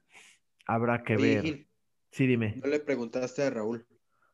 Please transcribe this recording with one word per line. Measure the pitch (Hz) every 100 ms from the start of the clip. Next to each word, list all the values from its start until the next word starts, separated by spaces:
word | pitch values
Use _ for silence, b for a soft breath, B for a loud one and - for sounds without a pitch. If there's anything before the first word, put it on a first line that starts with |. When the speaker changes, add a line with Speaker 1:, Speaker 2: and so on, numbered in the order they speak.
| _ B B B _ _ -
Speaker 1:
habrá | 113 120 117
que | - 110
Speaker 2:
Oye, | 113 107
Speaker 1:
ver. |
Speaker 2:
Gil, | - - - _ _ _ _
Speaker 1:
Sí, | - 135
dime. | 123 110 107
Speaker 2:
no | 139
le | 147
preguntaste | 147 131 117 123 127 135
a | 139
Raúl. | 117 107 117 113 _ _ _ _